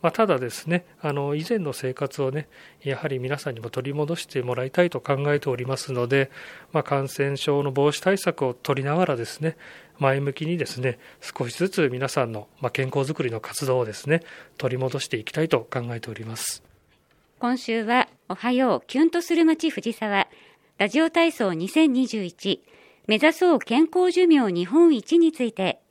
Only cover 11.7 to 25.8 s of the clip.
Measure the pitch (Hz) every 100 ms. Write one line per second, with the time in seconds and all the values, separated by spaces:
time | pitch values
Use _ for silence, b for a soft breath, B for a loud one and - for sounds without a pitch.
11.7 | 196 147 123 135 - 120 110 104 _ 127
12.7 | - 131 139 135 151 131 113 - - 139
13.7 | 127 117 104 - 165 B B B _ 131
14.7 | 127 131 135 - 117 107 - 160 139 113
15.7 | 127 120 117 - 110 110 113 - - _
16.7 | _ _ _ _ _ _ _ 240 247 -
17.7 | 226 214 247 - _ _ 190 233 247 262
18.7 | 165 - 254 330 339 339 339 320 311 320
19.7 | - - 226 220 202 - b b b b
20.7 | b 202 240 320 320 330 - 208 165 185
21.7 | 302 320 247 247 220 185 - 196 - b
22.7 | b b b - 214 302 320 359 294 -
23.7 | 233 320 370 359 349 359 302 226 175 175
24.7 | 285 339 269 - 330 330 311 240 214 185
25.7 | 170